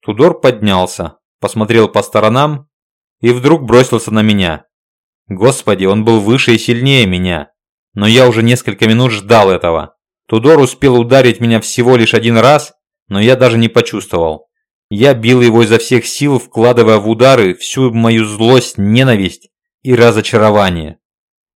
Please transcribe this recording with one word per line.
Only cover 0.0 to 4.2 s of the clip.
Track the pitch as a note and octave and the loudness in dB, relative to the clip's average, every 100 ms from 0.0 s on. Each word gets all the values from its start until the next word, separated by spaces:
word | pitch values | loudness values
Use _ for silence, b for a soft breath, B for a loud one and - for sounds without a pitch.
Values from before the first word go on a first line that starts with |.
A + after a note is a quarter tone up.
Тудор | - G#2 D#3+ E3+ | -12 0 0 2
поднялся, | C3+ A#2+ G#2 F#2+ F#2 - E2+ _ _ _ | -2 0 -2 -2 -4 -6 -12 _ _ _
посмотрел | G2+ - G#2+ A2+ G#2+ | -8 -6 -2 0 0
по | G#2+ | 0
сторонам | G2+ G#2+ G#2+ A#2+ D3 D3 C#3 _ _ _ _ _ | -2 -2 0 0 -2 -4 _ _ _ _ _ _
и | A#2 | -2
вдруг | B2 B2+ D#3+ | 0 0 -2
бросился | C3 A#2 B2+ A#2 - | 2 0 2 -2 -4
на | G#2+ | -2